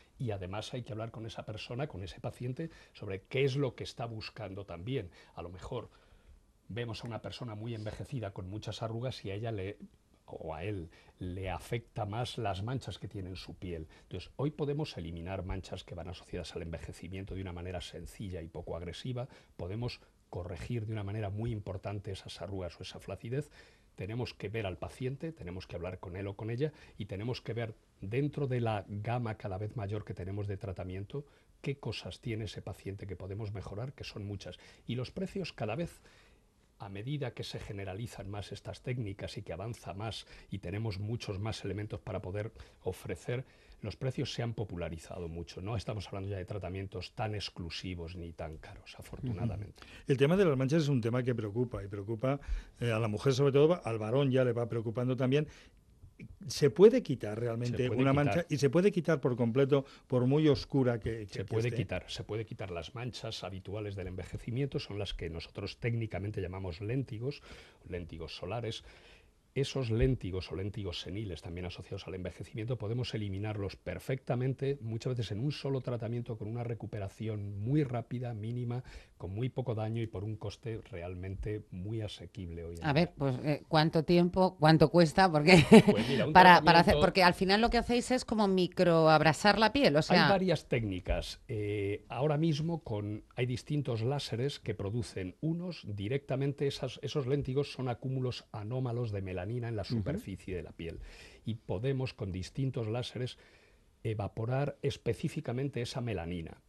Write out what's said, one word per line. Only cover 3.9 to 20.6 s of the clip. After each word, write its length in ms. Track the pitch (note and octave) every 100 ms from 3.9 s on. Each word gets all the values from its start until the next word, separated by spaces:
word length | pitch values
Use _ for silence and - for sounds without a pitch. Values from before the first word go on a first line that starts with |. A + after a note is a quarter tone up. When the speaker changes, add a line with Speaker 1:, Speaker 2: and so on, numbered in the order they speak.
| - A#2
Speaker 1:
buscando 600 | A2 - - G2+ G2 G2
también. 440 | E2+ G2+ C3+ F2 - -
A 80 | -
lo 60 | E2+
mejor 400 | F#2 - B2 - - _ - - - _ _ -
vemos 340 | G2+ A#2 G#2+
a 20 | A#2+
una 140 | A2
persona 320 | - - B2
muy 200 | G#2 A#2
envejecida 580 | A2+ G#2+ - G2+ C3+ G2+
con 160 | G2+ F#2
muchas 340 | G#2 A2 G2+
arrugas 420 | A2+ A2+ B2+ -
y 60 | G#2
a 40 |
ella 160 | G2 A#2
le, 260 | G#2+ F#2+ G#2 G3 _ _ _ -
o 280 | - D#2+
a 80 | D#2
él 280 | F#2+ G2+ E2 - - -
le 320 | F#2 F#2 F#2+
afecta 560 | E2+ - A#2 - - G#2
más 320 | A2 B2 -
las 240 | G#2+ F#2
manchas 360 | G#2+ C3 - F#2+
que 100 | G2+
tiene 220 | G#2 F#2
en 60 | F#2+
su 180 | - -
piel. 320 | F#2+ D#2+ D#2 -
Entonces, 280 | - F2+ - -
hoy 140 | C#3+
podemos 460 | - C#3+ D3 D3+ -
eliminar 480 | E2 E2+ E2+ F#2+
manchas 400 | F#2 F#2+ - F#2+
que 100 | -
van 140 | E2+ E2
asociadas 460 | E2+ - F2+ D#2+
al 80 | E2+
envejecimiento 720 | E2 E2 - F#2 E2 F#2+ G2
de 80 | F#2
una 100 | F#2+
manera 280 | F2 F2+ F2
sencilla 600 | - D#2+ E2 - G2+ F2
y 80 | E2
poco 280 | D#2+ - E2+
agresiva, 520 | E2+ - C3 B2 B2+ - - -
podemos 440 | F2+ A2 A#2+ - - _ -
corregir 580 | - F2+ E2+